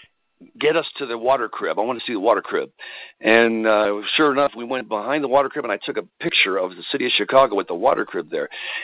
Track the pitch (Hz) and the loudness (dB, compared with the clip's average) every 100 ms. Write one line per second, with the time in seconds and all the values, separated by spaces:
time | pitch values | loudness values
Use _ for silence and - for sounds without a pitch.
0 | - _ _ _ - 113 143 160 147 - | -20 _ _ _ -20 -4 0 0 -2 -6
1 | 135 117 123 135 110 - 95 80 113 117 | -8 -4 0 0 0 -4 -4 -2 -2 -4
2 | - 107 107 101 - 87 67 - - - | -4 0 2 2 0 -4 -4 -10 -18 -16
3 | - _ 110 113 117 113 110 107 104 104 | -18 _ 4 6 6 4 2 4 2 -2
4 | 104 - 151 135 143 113 120 131 110 107 | -2 2 2 2 0 -2 -8 -6 -6 -6
5 | 110 151 139 135 135 151 120 101 - 117 | -4 -2 2 2 2 -2 -4 -4 -4 -6
6 | - - 165 - 95 92 92 87 - 139 | -8 -6 -2 0 2 0 -2 -6 -6 -4
7 | 123 - 101 131 135 98 90 87 120 - | 0 0 2 4 4 2 -2 0 0 0
8 | 104 95 76 80 73 - - - | -2 -6 -6 -6 -6 -8 -10 -10